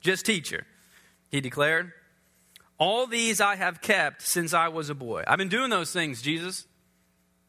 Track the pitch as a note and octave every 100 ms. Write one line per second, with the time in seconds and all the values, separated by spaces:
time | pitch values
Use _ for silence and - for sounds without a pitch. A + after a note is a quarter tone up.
0 | E3+ A3+ - G3 C3+ - - _ _ -
1 | _ _ _ C#3 C3 C#3+ D3 D#3+ F3 -
2 | _ _ _ _ _ - _ - E3+ A3+
3 | B3+ A#3 A3+ G3+ G3+ F#3+ F3+ E3+ - F#3+
4 | D3+ - - F3 E3 E3+ E3 D#3+ D3 C#3
5 | A#2+ F2+ - D#3 F#3+ A3 C4 G3+ D#3+ F3+
6 | D#3+ A#2 C3 E3 F3 - - _ _ _
7 | _ _ _ _